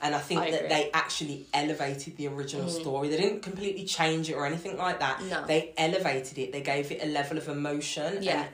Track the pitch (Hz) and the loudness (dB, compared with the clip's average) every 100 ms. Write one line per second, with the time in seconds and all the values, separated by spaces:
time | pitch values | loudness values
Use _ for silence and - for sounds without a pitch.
0 | 147 147 143 165 170 165 156 156 147 160 | 0 0 2 0 2 2 2 2 4 2
1 | - - 151 139 - 147 151 151 139 139 | 0 -2 -4 -6 -2 0 2 0 -2 -2
2 | - 170 143 139 143 143 175 165 160 135 | -6 -6 -4 -4 -4 -2 -2 -2 0 0
3 | 147 160 202 214 - 185 202 185 - - | 2 4 4 2 -4 -4 -2 -2 -2 2
4 | 160 160 160 139 143 165 196 170 180 165 | 2 2 0 0 0 0 -4 -2 0 2
5 | 135 135 185 165 151 160 160 - 165 185 | 0 0 -2 -2 2 2 2 2 2 4
6 | 170 135 127 - 131 143 143 143 143 151 | 2 0 -2 -4 -4 -2 0 0 -2 -2
7 | 156 147 143 156 151 147 147 147 147 - | -2 0 0 -2 -2 -2 -2 -2 -2 -2
8 | 151 196 190 151 143 | -2 0 2 2 0